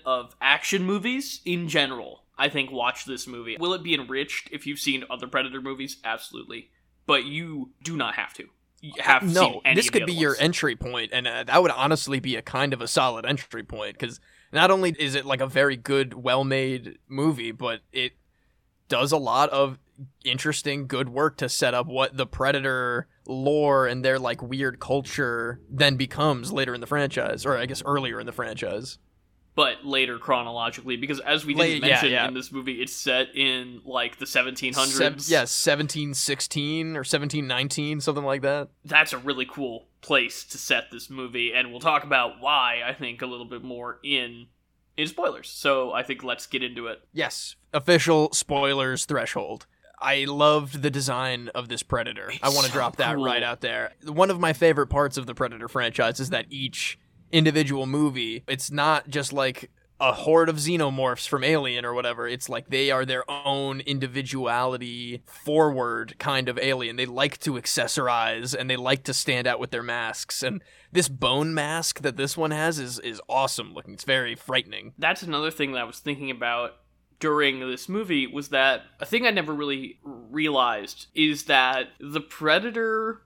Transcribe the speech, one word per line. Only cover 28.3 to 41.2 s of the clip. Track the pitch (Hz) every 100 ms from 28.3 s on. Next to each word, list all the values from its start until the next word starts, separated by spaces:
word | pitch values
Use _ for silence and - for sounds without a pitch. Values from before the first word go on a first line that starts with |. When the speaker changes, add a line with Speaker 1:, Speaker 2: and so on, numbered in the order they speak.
Speaker 2:
franchise. | 120 117 110 101 104 131 - _ _ _ _ _
Speaker 1:
But | - 135 113 139
later | 135 123 117
chronologically, | - 123 117 117 117 117 127 123
because | 135 135
as | 135 156 151
we |
Speaker 2:
Late, | 147 165 156
Speaker 1:
didn't |
Speaker 2:
yeah, | 131
Speaker 1:
mention | 127 131
Speaker 2:
yeah. | 123 117
Speaker 1:
in |
this | 127 127
movie, | 135 131 120
it's | 123
set | - 139 127 131
in, | 139 135 127 123 120 135
like, | 127 120 -
the | 131
seventeen | 131 127 131 131
hundreds. | 135 135 135 147 143
Speaker 2:
Sev-, | 147
yeah, | 156 120
seventeen | - 160 147 151 151 147
sixteen | 135 - 139 - 151 147 160 160
or | 151
seventeen | 131 151 143 151 135
nineteen, | 123 135 151 147 151
something | 147 143
like | 139 139
that. | 139 143 139 _
Speaker 1:
That's | 143 151 156
a | 131
really | 135 131 127
cool | 147 127 117 _ _
place | - 139 117 -
to | - -
set | - 123 -
this | 117 -
movie, | 135